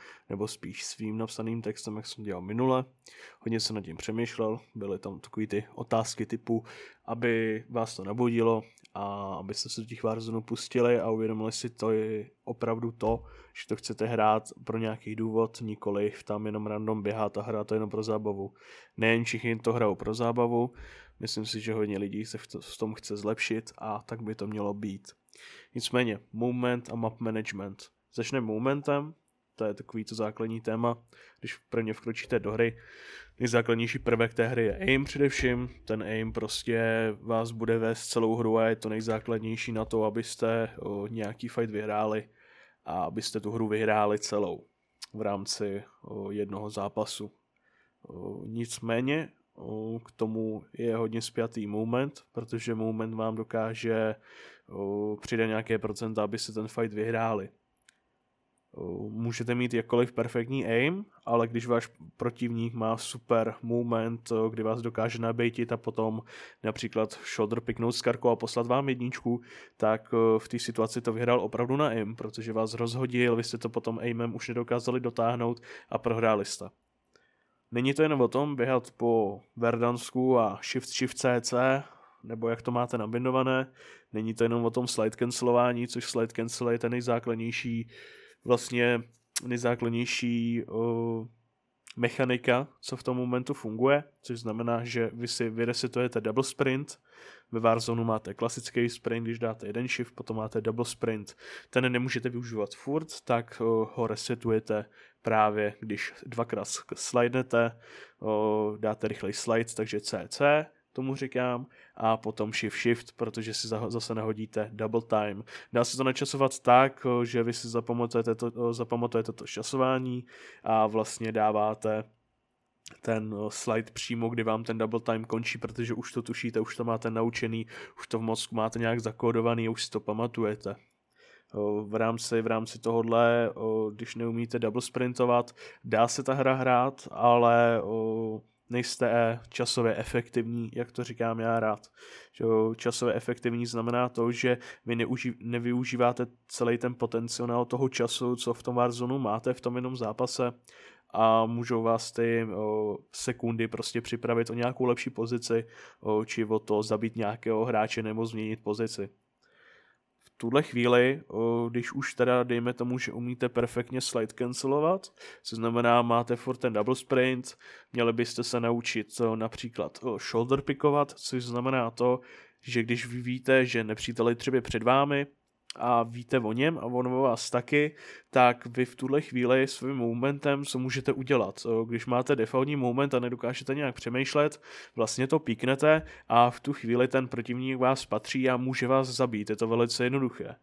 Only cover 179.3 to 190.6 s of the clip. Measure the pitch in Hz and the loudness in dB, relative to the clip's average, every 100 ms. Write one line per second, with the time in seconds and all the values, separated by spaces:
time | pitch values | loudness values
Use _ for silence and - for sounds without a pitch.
179.3 | 127 123 131 131 - 127 135 117 117 135 | 0 4 6 4 -2 -6 -2 -2 0 0
180.3 | 143 147 139 143 127 127 127 123 135 127 | 0 0 0 -2 -4 -2 0 0 0 2
181.3 | 131 98 - 117 113 117 117 127 123 123 | 2 2 -2 0 0 0 -2 2 2 4
182.3 | 139 110 131 135 147 123 123 139 127 120 | 2 2 2 0 0 0 2 2 2 0
183.3 | 120 117 123 - 139 139 120 117 123 135 | -2 -4 -4 -4 -2 -4 -4 -4 -2 2
184.3 | 147 151 - - - - - 110 - 131 | 2 2 0 -14 -20 -8 -2 0 0 2
185.3 | 160 - 113 127 135 151 156 156 - - | 2 2 0 2 4 6 6 2 -12 4
186.3 | 117 120 - - 139 117 120 127 135 127 | 6 6 4 -6 -4 0 4 4 2 0
187.3 | 117 117 123 131 131 127 131 - 107 - | -4 -4 -4 -4 2 2 2 0 -4 -2
188.3 | 131 127 127 127 127 123 135 131 120 127 | 0 2 2 0 0 4 4 4 0 0
189.3 | 107 104 107 113 117 120 - 123 139 127 | 0 -2 -2 2 4 2 2 0 2 0
190.3 | - - - | -2 -10 -14